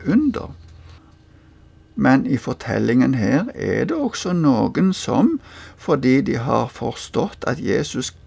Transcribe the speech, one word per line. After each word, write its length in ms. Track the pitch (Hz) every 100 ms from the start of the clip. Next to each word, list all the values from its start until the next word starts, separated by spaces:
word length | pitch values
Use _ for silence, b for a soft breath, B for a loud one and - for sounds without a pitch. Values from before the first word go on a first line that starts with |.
under. 460 | - 214 302 - - - b b b b b b b b b b b b - -
Men 300 | 131 135 -
i 100 | 127
fortellingen 760 | - 127 113 107 110 123 131 131
her 320 | 104 139 -
er 340 | - 101 107 -
det 80 | 320
også 380 | 269 - 180 180
noen 560 | 151 117 110 - 190
som, 460 | 185 - - 240 311 B B B B
fordi 440 | - 139 127 131
de 160 | 135 123
har 240 | 120 117 120
forstått 800 | - 120 - - 117 202 - -
at 140 | 139
Jesus 480 | - 107 147 120 - -